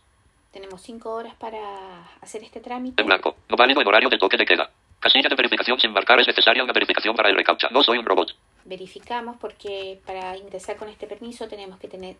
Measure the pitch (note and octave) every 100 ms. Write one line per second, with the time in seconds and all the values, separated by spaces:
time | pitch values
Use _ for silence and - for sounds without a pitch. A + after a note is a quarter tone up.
0 | _ _ _ _ _ G3 G3 F#3 - A3+
1 | A3+ A3+ A#3 - A3+ A3 G#3 G3 F#3+ F3
2 | F3 - - G#3+ - A3+ A#3+ B3 B3+ -
3 | - - D2+ - - A2 B2+ C#3+ G2+ G#2+
4 | B2 A2 G2 A#2+ G2+ F2 - _ _ -
5 | A2+ B2+ D3 C#3+ - - A#2 - A2+ G2+
6 | G2 A#2+ B2 - G#2 B2 B2 A2+ G#2 F#2+
7 | - A2+ G#2 F2+ F2 E2+ - C3 C#3 A#2+
8 | G#2+ F#2 E2+ - _ _ - F#3 F#3 G3
9 | - A#3+ A#3 A#3+ G#3 - G3+ G3 F#3+ F#3+
10 | - F#3+ F#3 F#3+ G3 F#3 G#3+ G#3 G#3+ G#3+
11 | G#3+ G3+ A#3 A#3 A3 G#3 F#3+ F#3 G3 F#3
12 | F#3